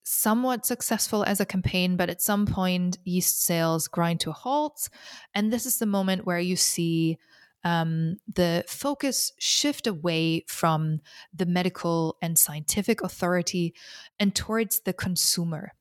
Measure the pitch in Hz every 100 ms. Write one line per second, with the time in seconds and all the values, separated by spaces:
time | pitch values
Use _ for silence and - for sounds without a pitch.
0 | - - 214 226 254 247 - 240 - 220
1 | - 214 - 196 196 190 - 185 180 180
2 | 180 175 - 208 208 - 185 180 180 180
3 | - 180 - - - 170 165 160 - -
4 | 170 170 - 151 247 285 302 - - -
5 | - - - 202 214 233 254 - 214 196
6 | 190 185 185 175 180 180 - - 170 165
7 | 165 165 _ - - _ 175 170 165 160
8 | 160 190 - - 175 170 - - 277 277
9 | 277 - - - - - 294 285 240 165
10 | 170 160 165 165 - - 170 156 156 156
11 | - - - 165 175 180 180 - 175 165
12 | 160 - 170 160 - 151 - - 196 220
13 | 185 - 175 180 175 180 165 - - -
14 | - - 202 - - 220 226 - - 185
15 | 196 175 - - 170 156 - -